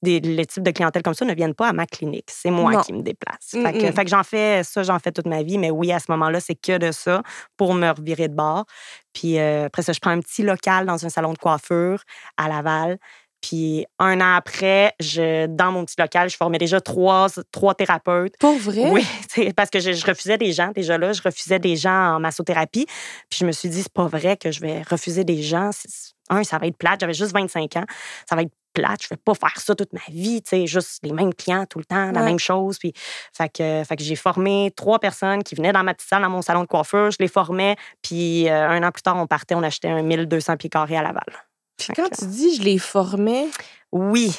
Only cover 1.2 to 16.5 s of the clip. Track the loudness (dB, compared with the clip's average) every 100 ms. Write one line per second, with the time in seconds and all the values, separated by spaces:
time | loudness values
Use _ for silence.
1.2 | -2 0 0 0 0 0 -4 -6 -6 -8
2.2 | -10 -6 0 2 4 4 2 -4 -6 -8
3.2 | -10 -12 -8 -2 0 2 2 2 2 2
4.2 | 2 2 2 2 0 -2 0 0 -2 -4
5.2 | -2 -2 -2 0 0 0 0 0 0 0
6.2 | 0 0 -4 -6 -2 0 0 -2 0 0
7.2 | -2 -14 -10 -2 2 4 2 0 -2 -2
8.2 | -2 0 0 0 -4 -12 -20 -20 _ -6
9.2 | -2 0 2 0 -2 -4 -4 0 0 0
10.2 | -2 -2 0 0 2 2 2 -2 -4 -2
11.2 | -2 0 0 0 0 0 0 -2 -6 -20
12.2 | -10 -4 -2 0 0 0 0 -4 -10 -20
13.2 | _ _ -8 -4 -2 -2 -4 0 2 4
14.2 | 4 4 2 -2 4 6 4 2 -4 0
15.2 | 2 2 0 2 2 0 -2 -2 0 2
16.2 | 0 0 0